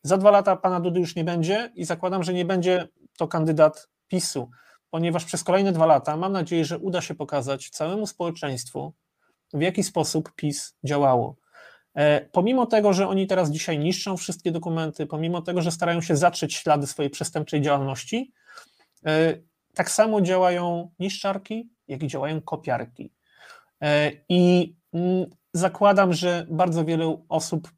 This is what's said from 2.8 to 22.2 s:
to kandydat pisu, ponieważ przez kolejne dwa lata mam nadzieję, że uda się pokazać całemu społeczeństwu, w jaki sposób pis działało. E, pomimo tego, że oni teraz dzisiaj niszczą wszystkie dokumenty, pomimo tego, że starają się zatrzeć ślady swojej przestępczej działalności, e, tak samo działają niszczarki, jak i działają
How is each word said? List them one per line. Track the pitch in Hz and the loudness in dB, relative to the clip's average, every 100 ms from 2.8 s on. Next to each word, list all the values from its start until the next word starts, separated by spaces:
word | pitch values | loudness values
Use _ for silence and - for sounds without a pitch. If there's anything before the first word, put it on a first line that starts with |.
| 165 _ _ - | -2 _ _ -6
to | 160 | -4
kandydat | 170 160 156 156 151 - _ _ | 0 0 6 4 4 -20 _ _
pisu, | 185 - 143 120 _ _ _ _ | -4 -2 -6 -8 _ _ _ _
ponieważ | 165 170 165 - | -2 0 -2 -4
przez | 165 | -6
kolejne | - 185 196 | 0 2 2
dwa | 170 160 | 4 6
lata | 143 - 156 | 6 4 -4
mam | 190 | -2
nadzieję, | 196 156 170 147 | -2 0 0 0
że | 165 | -4
uda | 190 175 | -4 -4
się | - 170 | -6 -10
pokazać | 143 147 131 135 - | -4 -4 -2 -6 -8
całemu | - 160 202 208 | -6 -4 -4 -6
społeczeństwu, | - 170 165 147 127 123 - 143 _ _ _ _ _ _ | -6 -6 -4 -6 -6 -8 -10 -10 _ _ _ _ _ _
w | 147 | -2
jaki | 175 180 | 0 0
sposób | 175 175 151 160 165 - | -2 -2 0 -2 -4 -6
pis | 151 143 - _ | -6 -4 -12 _
działało. | 135 147 139 123 113 - _ - - _ _ - | -2 2 4 4 0 -10 _ -20 -20 _ _ 0
E, | 147 147 - | 2 2 0
pomimo | 185 202 254 233 | 0 2 2 2
tego, | 220 208 | 4 4
że | 185 190 | 2 2
oni | 190 190 | 0 0
teraz | 185 156 | 0 0
dzisiaj | 156 - 151 | -2 -4 -2
niszczą | 156 185 202 185 | 0 -2 -4 -6
wszystkie | - - 175 | -6 -6 -4
dokumenty, | 165 165 165 160 151 151 | -4 -4 -4 -4 -6 -8
pomimo | 156 165 175 | -4 -4 -4
tego, | 170 175 | -4 -2
że | 170 | -2
starają | 165 170 170 | -2 -2 -2
się | 165 147 | 0 2
zatrzeć | 175 - 151 | 2 2 -6
ślady | - - 147 143 | -4 0 0 0
swojej | - 143 | -4 -6
przestępczej | - - 160 151 151 | -4 -8 -6 -4 -2
działalności, | 147 143 135 120 - 226 262 _ _ - - _ _ _ 156 | 0 0 -2 -6 -6 -6 -6 _ _ -20 -20 _ _ _ -2
e, | 156 160 165 _ _ _ | 2 2 0 _ _ _
tak | - - | -4 -2
samo | - 220 214 | 2 2 4
działają | 180 185 180 175 175 170 175 _ | 2 2 2 2 -4 -6 -8 _
niszczarki, | 190 - 202 196 - 220 233 _ - | -8 -4 -6 -6 -8 -10 -10 _ -14
jak | 139 | -8
i | 151 | -6
działają | 139 | -4